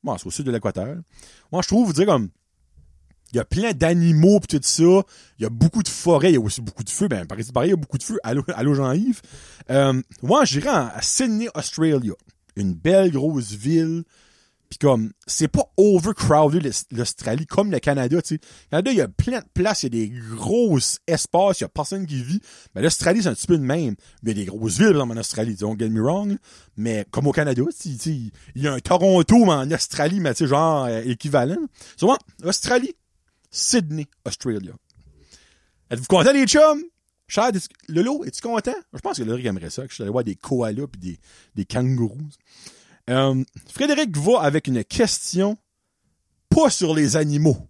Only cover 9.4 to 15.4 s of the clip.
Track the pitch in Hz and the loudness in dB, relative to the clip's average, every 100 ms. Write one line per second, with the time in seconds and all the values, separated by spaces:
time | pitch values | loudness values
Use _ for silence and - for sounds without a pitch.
9.4 | - - - 135 139 131 - - 123 262 | -20 -20 -2 2 2 0 -4 -10 0 2
10.4 | 226 135 254 220 117 - - - 262 214 | 4 0 0 0 -2 -6 -4 -2 -2 -2
11.4 | 233 151 - - 160 143 113 87 _ _ | -4 -8 -8 -2 2 2 -2 -8 _ _
12.4 | _ - 98 85 92 190 185 139 147 147 | _ -6 -4 -2 2 4 4 2 -2 -2
13.4 | 107 101 120 165 160 165 165 _ _ _ | -6 -8 0 0 0 -4 -8 _ _ _
14.4 | _ _ _ - 143 123 110 - - - | _ _ _ 0 2 2 0 -10 -8 -4